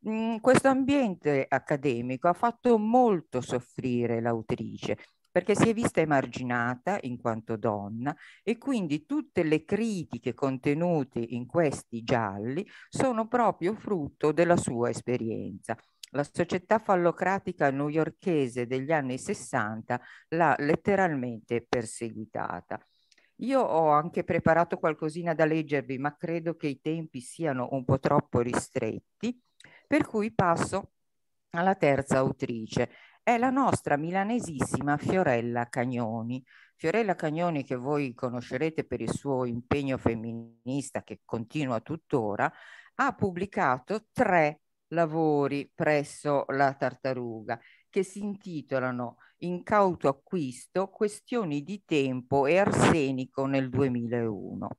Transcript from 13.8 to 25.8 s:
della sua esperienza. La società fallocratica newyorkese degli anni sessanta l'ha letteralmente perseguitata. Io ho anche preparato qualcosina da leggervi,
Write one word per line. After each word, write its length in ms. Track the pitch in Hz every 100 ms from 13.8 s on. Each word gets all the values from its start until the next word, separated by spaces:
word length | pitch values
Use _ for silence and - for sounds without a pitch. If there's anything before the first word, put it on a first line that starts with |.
| - 196 143 _ 151
della 260 | 156 170 170
sua 320 | - 120 120
esperienza. 880 | 117 117 123 113 104 101 95 - 113 _ _ -
La 120 | 131
società 560 | 143 - 175 185 - 220
fallocratica 920 | 220 190 175 160 185 196 - 175 147
newyorkese 960 | 135 147 151 156 - - 160 131 120 120
degli 260 | 131 135
anni 280 | 160 135 127
sessanta 800 | - 208 - 135 107 110 - 123 - - _
l'ha 260 | 165 165 135
letteralmente 1040 | 143 170 - 196 185 143 123 113 - 120 117
perseguitata. 1120 | 123 113 - 117 110 110 - 107 87 - 101 _ _ _ _ _ _
Io 200 | 226 269
ho 280 | 226 151 160
anche 320 | 147 160 170
preparato 560 | 170 165 170 160 170 -
qualcosina 560 | 170 151 156 156 170 156
da 100 | 156
leggervi, 540 | 160 151 143